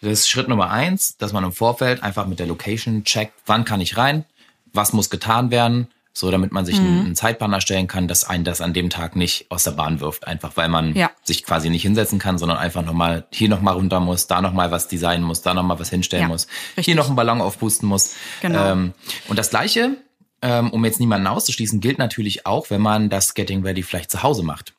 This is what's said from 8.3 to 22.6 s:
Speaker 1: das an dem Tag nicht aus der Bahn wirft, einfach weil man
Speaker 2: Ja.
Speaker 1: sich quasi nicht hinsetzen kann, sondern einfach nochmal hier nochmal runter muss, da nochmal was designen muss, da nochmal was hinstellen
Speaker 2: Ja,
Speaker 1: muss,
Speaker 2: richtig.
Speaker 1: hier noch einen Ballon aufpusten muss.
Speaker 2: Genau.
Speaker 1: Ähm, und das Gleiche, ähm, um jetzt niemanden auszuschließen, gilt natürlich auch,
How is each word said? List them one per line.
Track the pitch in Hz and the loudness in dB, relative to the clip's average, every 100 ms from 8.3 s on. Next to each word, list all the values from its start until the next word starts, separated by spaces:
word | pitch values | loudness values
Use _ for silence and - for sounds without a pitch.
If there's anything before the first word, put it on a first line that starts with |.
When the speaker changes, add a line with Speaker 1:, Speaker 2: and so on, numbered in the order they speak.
| 90 | -2
Speaker 1:
das | 85 85 | -2 -2
an | 85 | -2
dem | 87 87 | -2 -2
Tag | 85 82 92 | -2 -6 -2
nicht | 87 - - | 0 -2 -6
aus | 90 | -2
der | - | -2
Bahn | 73 78 80 | 0 -2 -2
wirft, | 73 76 - | -4 -6 -8
einfach | 80 78 - | -8 -8 -2
weil | 82 | 2
man | 82 80 | 2 2
Speaker 2:
Ja. | 78 170 - | 0 -2 -2
Speaker 1:
sich | - - | -4 -4
quasi | - 82 80 | 0 0 2
nicht | 85 | 0
hinsetzen | 98 107 107 98 | 2 2 2 0
kann, | 98 90 | 0 -2
sondern | 85 85 | 0 -2
einfach | 87 87 | -2 -4
nochmal | 82 82 85 82 - | -4 0 0 0 -6
hier | - 110 | 0 2
nochmal | 104 98 | 4 2
runter | 90 92 92 | 2 2 2
muss, | 90 90 - | 0 0 0
da | 90 | 0
nochmal | 92 92 87 | 2 0 0
was | 87 - | 0 -4
designen | 90 85 85 | -2 0 0
muss, | 85 80 | 0 -2
da | - | 0
nochmal | 90 90 85 | 0 0 -2
was | 85 | -2
hinstellen | 90 90 90 | -2 0 0
Speaker 2:
Ja, | 85 | 0
Speaker 1:
muss, | 82 - - - | 0 -6 -8 -10
Speaker 2:
richtig. | - 180 | -4 2
Speaker 1:
hier | 160 | 2
noch | 139 | 2
einen | 131 | 2
Ballon | 117 117 | 2 2
aufpusten | 98 - 110 - 107 | 0 -2 -2 0 0
muss. | 98 - - - - | 2 0 -4 -14 -6
Speaker 2:
Genau. | 180 165 98 | -2 2 2
Speaker 1:
Ähm, | 95 90 90 - - - | 2 0 -4 -12 -12 -4
und | - | -2
das | 107 | 0
Gleiche, | 110 180 233 240 277 - _ _ _ | 0 2 2 0 -2 -8 _ _ _
ähm, | 127 120 117 | 0 2 2
um | 113 | 2
jetzt | 113 110 | 0 2
niemanden | 120 101 95 | 2 4 2
auszuschließen, | 107 - - 113 107 | 0 -2 -2 -2 0
gilt | 117 139 | 0 0
natürlich | 123 - 104 95 | -2 -2 -4 -4
auch, | - 113 | -2 -2